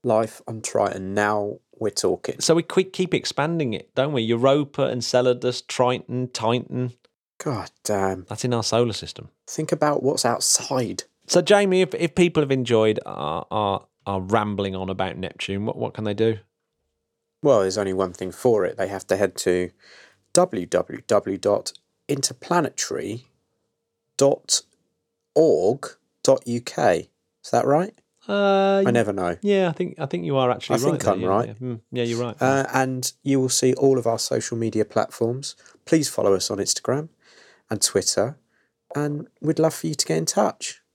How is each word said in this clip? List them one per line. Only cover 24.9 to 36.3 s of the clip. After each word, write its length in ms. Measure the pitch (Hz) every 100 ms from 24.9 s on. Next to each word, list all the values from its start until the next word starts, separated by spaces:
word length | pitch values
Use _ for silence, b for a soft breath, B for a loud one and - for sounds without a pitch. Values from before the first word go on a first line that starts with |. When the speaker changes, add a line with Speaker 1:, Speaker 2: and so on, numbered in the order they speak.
| _ _ _ _
Speaker 1:
org 520 | - 160 80 92 135 - - _ _
dot 240 | - 135 -
u 140 | 120
k. 480 | 120 - 127 82 - _ _ _
Is 60 | -
that 160 | 120 135
right? 280 | 147 196 _ _ _ -
Speaker 2:
Uh, 540 | 202 202 196 196 196 190
Speaker 1:
I 40 |
never 220 | 120 104
know. 240 | 98 90 85
Speaker 2:
Yeah, 260 | 202 196 180
I 40 |
think, 240 | 160 180 -
I 80 | 139
think 180 | 175
you 120 | 170 135
are 140 | 127
actually 300 | 120 - 127
Speaker 1:
I 40 |
Speaker 2:
right 60 | 135
Speaker 1:
think 120 | -
Speaker 2:
there. 100 | -
Speaker 1:
I'm 80 | 95
Speaker 2:
Yeah, 80 | 90
Speaker 1:
right. 200 | 98 117
Speaker 2:
yeah. 60 |
Mm, 260 | 107 127 117 _
yeah, 120 | 123
you're 160 | 117 117
right. 160 | 120 104
Speaker 1:
Uh, 260 | 131 139 135
and 400 | 131 131 127 127 -
you 160 | 143 135
will 80 | 131
see 240 | - 131
all 240 | 123 135 131
of 80 | 117
our 120 | 113
social 380 | - 120 - 117
media 280 | 113 107
platforms. 720 | 107 - - - 117 127 143 - b b
Please 240 | - 165 143
follow 240 | - 101